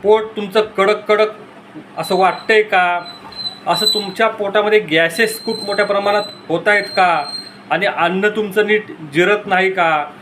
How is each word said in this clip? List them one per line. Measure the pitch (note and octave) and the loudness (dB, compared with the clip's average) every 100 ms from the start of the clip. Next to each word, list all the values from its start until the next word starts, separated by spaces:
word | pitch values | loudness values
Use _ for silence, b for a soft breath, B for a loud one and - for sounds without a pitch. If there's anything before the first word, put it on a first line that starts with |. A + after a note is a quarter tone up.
पोट | G3 A3 G#3+ - | 4 4 2 -8
तुमचं | G3+ A3 G#3+ - | -2 0 0 0
कडक | G3 G3+ - | 0 0 0
कडक | G#3 G#3+ - - - - D#3 - - | 2 2 -2 -20 -20 -20 -20 -16 -10
असं | E3 F#3 | -2 2
वाटतंय | F#3 - - A3 | 2 0 2 2
का? | G#3+ F#3+ F3+ F3 F3 - - - - - - | 4 2 2 -2 -6 -18 -18 -12 -12 -8 -4
असं | E3+ G3+ | 0 2
तुमच्या | G#3+ G3 F#3 A3+ | 0 -4 0 0
पोटामध्ये | G#3+ G3+ G#3 G#3 G#3+ | 0 -2 0 2 0
गॅसेस | E3+ D#3 E3 E3 A3 - - | 2 2 2 0 -2 -2 -8
खूप | A3 | -6
मोठ्या | G3+ G3 G3+ | -4 -2 0
प्रमाणात | G3+ G3+ G#3 G#3 - - | 0 2 0 -2 -14 -6
होत | E3+ F#3+ | -2 2
आहेत | G#3 | 0
का? | G3 - F3+ D#3+ C#3+ - - - - | 0 0 2 2 -4 -12 -16 -20 -4
आणि | D#3+ G3 | -2 -2
अन्न | - E3+ F#3 G#3 | 0 0 0 0
तुमचं | G#3+ G#3 G3 G#3 | -2 -2 0 2
नीट | G#3+ - - D#3 | 0 -2 -16 -6
जिरत | D3 F#3 G#3 G3+ | 0 2 0 0
नाही | F#3 F#3+ | 0 0
का? | F#3+ E3 D#3 C#3+ - | 0 0 0 -4 -12